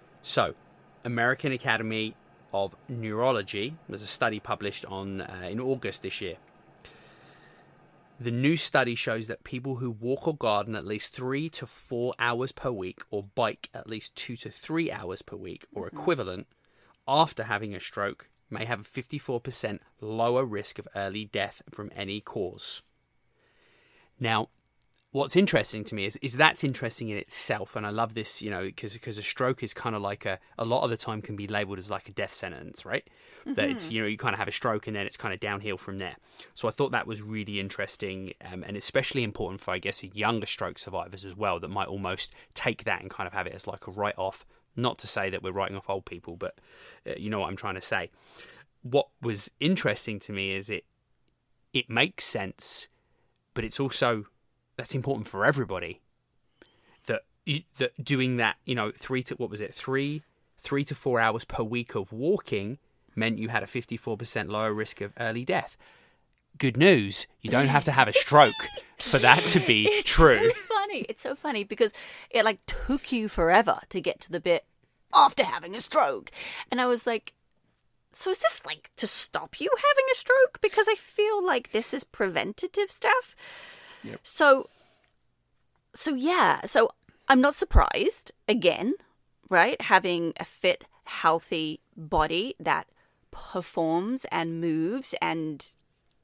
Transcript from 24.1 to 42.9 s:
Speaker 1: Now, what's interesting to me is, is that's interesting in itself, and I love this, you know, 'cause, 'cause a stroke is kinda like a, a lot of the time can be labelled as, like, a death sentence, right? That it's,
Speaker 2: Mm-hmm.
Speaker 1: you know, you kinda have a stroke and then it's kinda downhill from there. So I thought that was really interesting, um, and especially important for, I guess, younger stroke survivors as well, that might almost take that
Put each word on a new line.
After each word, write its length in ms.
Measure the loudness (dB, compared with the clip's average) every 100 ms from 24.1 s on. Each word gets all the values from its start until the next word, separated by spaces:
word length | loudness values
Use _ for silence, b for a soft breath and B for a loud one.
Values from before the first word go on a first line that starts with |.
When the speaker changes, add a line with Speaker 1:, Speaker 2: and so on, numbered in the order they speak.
| b
Speaker 1:
Now, 300 | 0 0 -2 _ _ _ _ _ _
what's 240 | -4 2 4
interesting 460 | 4 4 0 -4 -8
to 100 | -6
me 100 | -6
is, 120 | -4
is 180 | -4 4
that's 280 | 4 4
interesting 460 | -2 -2 -6 -6 -6
in 80 | -6
itself, 580 | -4 -2 0 -2 -6 -6
and 100 | -4
I 40 |
love 260 | -2 -2 -4
this, 260 | -6 -6
you 80 | -6
know, 200 | -6 -6 -8
'cause, 220 | -12 -10
'cause 200 | -10 -8
a 60 |
stroke 400 | -6 -2 -2 -2
is 100 | -6
kinda 240 | -6 -4 -4
like 280 | -4 -6 -6
a, 140 | -6 b b
a 80 | -2
lot 180 | 0
of 60 | 0
the 80 | -2
time 240 | -6 -8
can 140 | -8 -10
be 120 | -4
labelled 300 | -4 -4 -6
as, 120 | -8
like, 200 | -8 -8
a 20 |
death 200 | -8 -6
sentence, 540 | -6 -8 -10 -14 -14 -6
right? 220 | -6 -8 B B B B
That 240 | -2 -2
it's, 160 | -2 -4
Speaker 2:
Mm-hmm. 100 | -2
Speaker 1:
you 60 |
know, 60 | -2
you 100 | -2
kinda 200 | -2 -2
have 100 | -4
a 40 |
stroke 340 | -4 -2 -4 -4
and 80 | -6
then 100 | -8
it's 100 | -8
kinda 200 | -8 -6
downhill 400 | -6 -6 -6 -8
from 200 | -8 -10
there. 180 | -10 -12 B B B
So 140 | B -4
I 40 |
thought 200 | 0 0
that 160 | -2 -4
was 140 | -8
really 380 | -8 -8 -6 -6
interesting, 760 | -6 -6 -6 -6 -8 -8 -10 -14
um, 220 | -14 -12 -10
and 80 | -8
especially 480 | -2 0 0 -2
important 380 | -4 -4 -6 -6
for, 100 | -6
I 60 | -4
guess, 240 | -4 -6
younger 420 | -8 -4 -2 0 -2
stroke 320 | -4 -6 -8
survivors 460 | -8 -8 -8 -12 -14
as 100 | -6
well, 240 | -4 -4
that 100 | -6
might 180 | -6 -6
almost 460 | -6 -6 -4 -6 B B
take 300 | -4 -4 -4
that 180 | -4